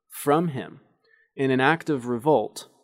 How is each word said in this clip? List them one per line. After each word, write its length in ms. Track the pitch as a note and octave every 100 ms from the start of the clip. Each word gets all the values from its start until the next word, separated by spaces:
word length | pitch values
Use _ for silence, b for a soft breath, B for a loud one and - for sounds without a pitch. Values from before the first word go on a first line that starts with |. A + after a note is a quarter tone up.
| _
from 400 | - C#3+ D3+ F3
him 320 | C3 D#2+ - _ _ _ _ _ -
in 160 | C3+
an 80 | C3
act 280 | C3+ D#3+ -
of 180 | C#3+ A#2+
revolt, 600 | A#2+ C3+ C3+ G#2+ - - _